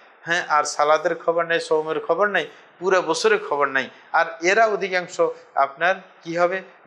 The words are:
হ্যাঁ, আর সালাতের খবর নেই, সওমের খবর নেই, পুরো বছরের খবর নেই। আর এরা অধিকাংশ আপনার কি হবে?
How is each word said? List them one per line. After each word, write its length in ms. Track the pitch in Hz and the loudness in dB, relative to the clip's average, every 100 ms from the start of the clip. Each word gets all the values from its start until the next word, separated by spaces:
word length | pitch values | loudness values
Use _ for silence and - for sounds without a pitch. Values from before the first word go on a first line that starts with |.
| - _ | -20 _
হ্যাঁ, 220 | 165 175 - | -4 -4 0
আর 160 | 151 | 0
সালাতের 520 | 147 - 147 156 170 165 | 0 0 2 2 2 -2
খবর 280 | - 165 | -2 0
নেই, 160 | 165 165 | 0 -2
সওমের 400 | - 156 156 151 | 0 -2 0 -6
খবর 280 | 147 165 202 | -2 0 2
নেই, 200 | 190 147 - - - | 0 -4 -12 -20 -6
পুরো 220 | 185 185 | 0 2
বছরের 400 | 160 160 220 208 - | 2 0 2 0 0
খবর 180 | 143 139 | -2 0
নেই। 200 | 135 117 - - | 0 -4 -12 -4
আর 140 | 160 165 - | 0 0 -2
এরা 240 | 170 208 220 | 0 4 4
অধিকাংশ 560 | 196 190 185 170 - 165 165 - - | 2 -2 -4 -4 -2 -2 -2 -8 -2
আপনার 400 | 139 165 170 190 - - | -2 0 0 0 -6 -18
কি 140 | 165 170 | -8 0
হবে? 240 | 175 190 185 - | 0 0 -10 -20